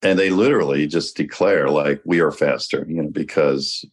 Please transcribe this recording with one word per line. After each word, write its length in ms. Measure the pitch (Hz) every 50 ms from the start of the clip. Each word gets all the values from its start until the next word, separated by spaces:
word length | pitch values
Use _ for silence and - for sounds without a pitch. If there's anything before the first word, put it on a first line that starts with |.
And 180 | - 95 95 92
they 120 | 95 95
literally 540 | 92 92 107 135 147 113 85 69 69 71 76
just 300 | 73 78 82 78 - -
declare, 540 | - 78 71 - - 90 95 101 85 71 67
like, 320 | 73 76 73 73 71 - _
"We 160 | - 87 85
are 120 | 82 76
faster, 540 | 71 - - 71 65 64 - - - - - -
you 120 | 80 82
know, 80 | 78 76
because 760 | - - 78 71 - - 76 71 69 67 67 - - - - -